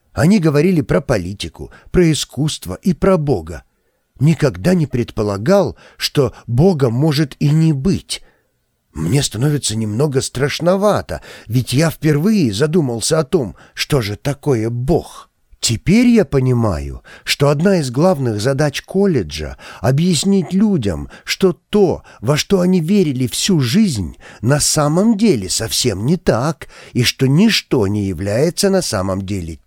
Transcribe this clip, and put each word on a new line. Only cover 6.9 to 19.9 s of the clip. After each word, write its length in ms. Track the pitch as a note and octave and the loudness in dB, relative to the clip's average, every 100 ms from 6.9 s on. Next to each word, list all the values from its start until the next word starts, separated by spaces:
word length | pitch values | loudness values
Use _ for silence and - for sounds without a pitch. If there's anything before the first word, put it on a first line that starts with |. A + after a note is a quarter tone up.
| A#2 D#3+ C#3+ D3+ - | 2 0 0 -2 -2
и 100 | D3 | 0
не 240 | D#3 D#3+ | 2 2
быть. 480 | C#3 E3 A2+ - - - _ _ _ _ _ _ | 2 0 -2 -4 -12 -14 _ _ _ _ _ _
Мне 300 | - D#2+ C3+ | -6 -2 0
становится 540 | C3 G#2 D3 D3 - A2 | -2 -2 -2 -2 -4 -4
немного 420 | G#2+ G#2+ D3+ C3 | -4 -2 -2 -2
страшновато, 1040 | - A#2+ C3+ - E3 F#3+ G#3 C#3 - D#2 - - - | -4 -4 -4 -2 -2 0 0 0 -4 -10 -12 -18 -4
ведь 240 | B2+ A#2 | -2 0
я 180 | B2+ E3 | 0 0
впервые 640 | - D#3+ C#3+ F#3+ G#3+ B2+ | 0 0 2 2 2 0
задумался 640 | G2 D#3 F3 C3+ A#2 - D#3 | 0 0 2 0 -2 -2 -2
о 40 | |
том, 320 | D#3 F#3 G#2+ - - | 0 -2 -2 -8 -16
что 280 | - - C#3+ | -12 -2 -2
же 160 | G#2 G#2 | -2 -6
такое 520 | C#3 C#3 D3+ A#2+ A2+ | -6 -4 -2 -2 -2
Бог. 600 | A#2+ C3 D#3+ - - - _ _ - | -4 -2 -2 -2 -14 -20 _ _ -8
Теперь 460 | - A2+ - G#3+ B3 | -4 -2 2 4 6
я 180 | A#3 - | 4 2
понимаю, 800 | C#3 C3 A#2+ A2+ D2+ C#2+ B1+ - - | 0 2 2 0 -2 -6 -12 -16 -12
что 260 | - - C#3 | -6 0 2
одна 280 | D3 F#3+ F#3 | 2 2 2
из 140 | C3 | 0
главных 500 | A#2+ F#3 D3+ B2 G#2 | 0 2 2 -2 -2
задач 400 | A2+ C3+ D3+ - | -2 0 -2 -4
колледжа — 760 | - F#3+ G3+ C#3+ D#2+ D2+ D2 C2+ - - | -4 0 0 0 -2 -8 -10 -12 -20 -4
объяснить 720 | A2 | 0